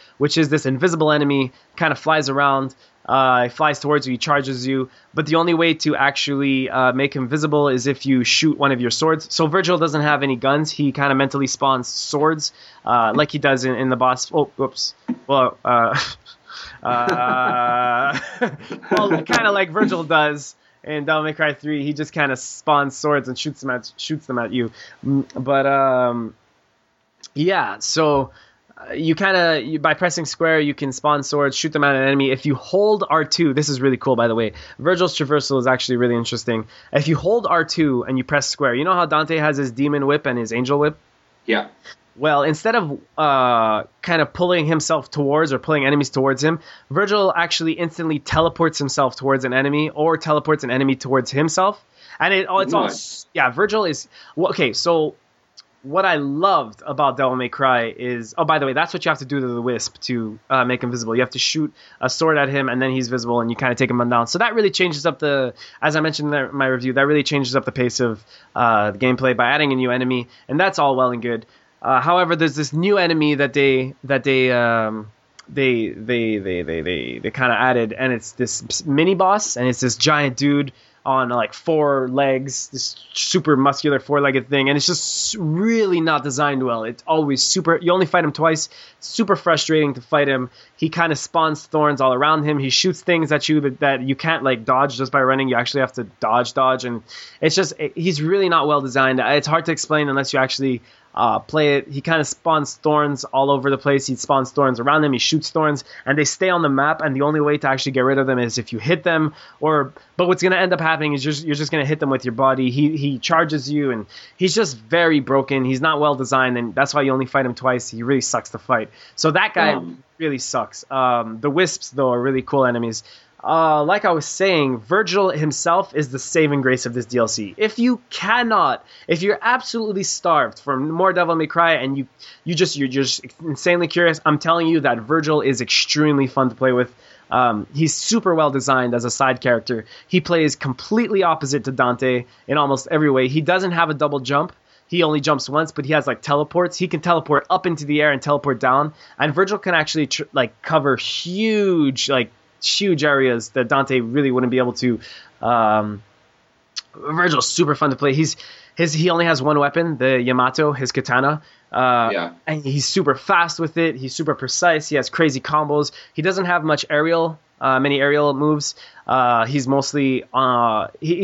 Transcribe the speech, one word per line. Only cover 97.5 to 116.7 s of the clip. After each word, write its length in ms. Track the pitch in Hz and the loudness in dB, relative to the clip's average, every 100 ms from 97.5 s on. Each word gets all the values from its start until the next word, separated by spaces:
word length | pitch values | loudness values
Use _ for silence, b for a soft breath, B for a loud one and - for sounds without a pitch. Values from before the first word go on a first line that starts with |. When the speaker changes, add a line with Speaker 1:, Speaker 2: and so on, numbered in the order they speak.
| 160 | 0
Speaker 1:
just, 160 | 180 - | -2 -4
it, 180 | 147 - | -8 -4
he's 240 | 165 151 | -2 -2
really 260 | 156 196 190 | 0 0 2
not 200 | 165 147 | 2 2
well 120 | 147 | 0
designed. 380 | 135 127 131 131 | 0 0 2 2
It's 280 | 117 147 143 | 2 2 2
hard 160 | 160 | -2
to 80 | 165 | 0
explain 360 | 160 - 151 147 | -4 -2 0 0
unless 240 | 139 131 | -2 0
you 60 | 139 | 0
actually, 440 | 131 - 135 120 b b b | 0 0 -2 -4 b b b
uh, 240 | - 117 107 | 0 0 0
play 360 | - 156 147 139 | -2 0 2 2
it. 120 | 135 | -2
He 120 | 135 | -8
kinda 240 | 165 165 | -2 0
spawns 500 | 147 - 170 156 139 - | -2 -4 0 0 -2 -4
thorns 480 | 156 151 147 139 | 0 2 2 -2
all 260 | - 131 139 | -4 0 2
over 180 | 139 139 | 2 2
the 80 | 135 | 0
place. 300 | 147 139 135 | 2 0 0
He 100 | 123 | -8
spawns 340 | - 139 131 | 0 0 0
thorns 300 | - 135 120 | 0 0 2
around 240 | 123 151 | 2 2
him. 80 | 151 | 2
He 60 | 127 | 0
shoots 320 | - 160 - | 0 -2 -2
thorns, 340 | 160 156 143 - B - | 0 0 -2 -8 B 0
and 100 | 143 | 2
they 80 | |
stay 240 | 143 - 185 | 2 0 0
on 140 | 175 | 2
the 80 | 156 | 2
map, 320 | 135 143 160 | 2 0 0
and 120 | 156 | -2
the 60 | 131 | 0
only 180 | 143 156 | 0 2
way 180 | 147 147 | 2 0
to 100 | 139 | 0
actually 240 | 135 - | 0 -2
get 80 | 127 | 0
rid 160 | 127 139 | 2 2
of 100 | 135 | 2
them 120 | 127 | 0
is 180 | 120 117 | 0 -4
if 160 | 110 | -6
you 60 | 113 | -6
hit 240 | 113 175 | -2 0
them. 320 | 180 160 156 B B B | 0 0 0 B B B
Or, 320 | 151 151 120 - B - | 0 0 0 -8 B -2
but 100 | 180 | 0
what's 160 | 180 | 2
gonna 140 | 185 185 | 2 2
end 160 | 180 | 2
up 80 | 175 | 2
happening 320 | 160 160 151 | 0 0 0
is 100 | 143 | -2
you're, 120 | 135 | -2
you're 200 | 147 160 | -4 -4
just 160 | 143 151 | -4 -2
gonna 140 | 160 | -2
hit 160 | 139 151 | -2 -2
them 80 | 143 | 0
with 160 | 135 | 0
your 80 | 127 | -2
body. 380 | 113 135 131 127 | 0 2 2 0
He, 260 | 123 151 160 | 2 2 2
he 220 | 143 131 | 0 -4
charges 520 | - 165 165 151 131 | 0 2 2 -2 -2
you, 200 | 147 143 | -2 -2
and 160 | 117 104 B B B | -4 -6 B B B
he's 160 | 185 | 0
just 240 | 196 196 123 | 2 -2 -4
very 420 | 110 165 170 151 | -2 2 4 2
broken. 460 | 123 135 131 135 127 | 2 0 2 0 0
He's 160 | 131 | 0
not 180 | 160 151 | 0 2
well 140 | 151 | 2
designed, 420 | 135 127 135 127 120 | 0 0 2 2 0
and 180 | 117 | -2